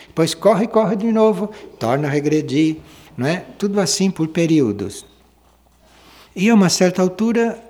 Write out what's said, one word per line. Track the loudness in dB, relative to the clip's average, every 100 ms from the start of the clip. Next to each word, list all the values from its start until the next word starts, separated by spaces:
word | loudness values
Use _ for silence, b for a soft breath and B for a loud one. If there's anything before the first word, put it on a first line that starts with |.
| B
depois | -2 -2
corre, | 0 2 2 0
corre | 0 0 -2
de | 0
novo, | 2 2 2 -6 B B -6
torna | -2 -2 0
a |
regredir, | -2 0 -2 -2 0 0 -2 B B B -6
não | -2
é? | -4 -6 -6
Tudo | -4 -2
assim | -2 0 -2
por | -2 -4
períodos. | -2 2 2 2 -2 -8 -12 -20 _ _ _ _ _ _ _ B B B B B -2
E | 2
a |
uma | 4 4
certa | 4 2 2
altura, | -2 0 -2 0 -2 -4